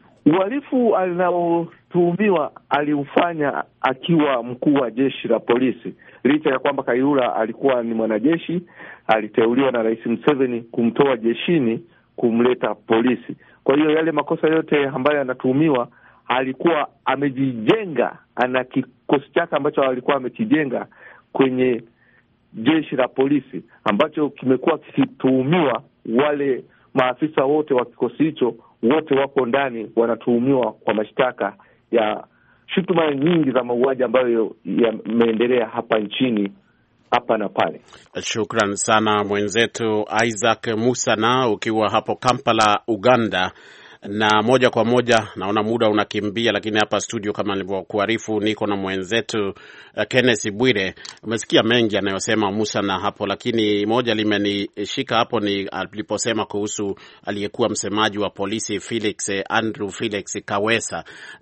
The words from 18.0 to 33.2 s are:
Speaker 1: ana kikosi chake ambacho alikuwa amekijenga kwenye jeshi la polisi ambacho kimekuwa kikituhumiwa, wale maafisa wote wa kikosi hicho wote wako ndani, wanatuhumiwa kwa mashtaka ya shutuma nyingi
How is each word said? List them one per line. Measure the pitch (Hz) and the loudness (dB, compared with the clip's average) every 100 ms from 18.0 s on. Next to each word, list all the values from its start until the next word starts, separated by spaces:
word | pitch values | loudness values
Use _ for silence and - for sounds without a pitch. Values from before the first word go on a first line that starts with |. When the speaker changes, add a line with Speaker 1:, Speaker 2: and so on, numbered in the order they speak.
| 104 - _ - | -2 -4 _ -4
Speaker 1:
ana | 127 127 | 0 0
kikosi | 123 135 - _ - 139 - | -2 -4 -6 _ -2 -2 0
chake | 175 170 147 | -4 -2 -2
ambacho | 147 151 | 0 0
alikuwa | 135 127 127 139 | 0 0 0 -2
amekijenga | 123 - 110 156 135 113 104 - - - _ | -2 -4 0 0 0 -4 -8 -18 -20 -20 _
kwenye | - 135 127 127 113 - _ _ _ _ _ _ | 0 2 2 0 0 -6 _ _ _ _ _ _
jeshi | - 117 160 - 131 | -4 0 0 0 -2
la | 120 | -2
polisi | - 139 143 - 85 - _ | 2 2 2 -2 -14 -14 _
ambacho | 107 104 156 160 143 | 0 2 0 0 -4
kimekuwa | - 127 127 165 151 | -2 0 2 2 -2
kikituhumiwa, | - - 131 - 131 131 131 180 139 113 - _ - 117 | -2 -2 -2 0 2 2 2 2 2 0 -6 _ -2 2
wale | 147 147 139 123 - _ _ | 2 2 0 -2 -6 _ _
maafisa | 135 127 123 151 151 | 0 0 0 -2 0
wote | 135 151 151 | 2 2 2
wa | 127 | 0
kikosi | 120 - 120 120 | 0 -4 -4 0
hicho | 156 143 120 117 _ - | -2 0 -2 -2 _ -2
wote | 117 156 156 | 0 2 2
wako | 135 135 139 120 | 0 0 0 0
ndani, | 139 135 117 104 120 | 0 0 -4 -6 0
wanatuhumiwa | 117 113 127 120 127 131 110 | 0 0 0 0 2 2 0
kwa | - - | -4 -2
mashtaka | 107 107 - 127 123 101 - _ _ - | -2 -2 -2 -2 0 -6 -6 _ _ -2
ya | 117 107 104 - _ _ _ - | 0 0 -2 -10 _ _ _ -4
shutuma | - 175 170 156 | -4 0 2 2
nyingi | 139 | 2